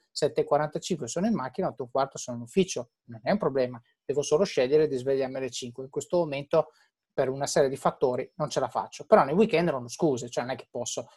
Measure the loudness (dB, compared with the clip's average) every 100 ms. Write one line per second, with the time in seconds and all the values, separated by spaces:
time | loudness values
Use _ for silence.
0 | _ -2 -2 0 2 2 0 -4 -4 -6
1 | -4 -2 0 -2 -4 -4 -4 -4 -4 -2
2 | -2 -4 -10 -10 -4 0 0 0 -8 _
3 | -20 -8 -2 0 0 0 -2 -4 _ _
4 | -4 -2 2 2 2 2 2 4 2 0
5 | -2 0 -2 -4 -6 -8 -12 -12 -10 -10
6 | -2 -2 -2 -4 0 0 0 _ _ _
7 | _ -2 -2 0 0 4 2 2 -2 0
8 | 0 0 -6 -6 -4 -2 -2 -2 -6 -6
9 | 6 6 6 4 4 4 2 -2 -6 -2
10 | 0 0 -4 -6 -6 -8 -10 -10 -8 -8
11 | -10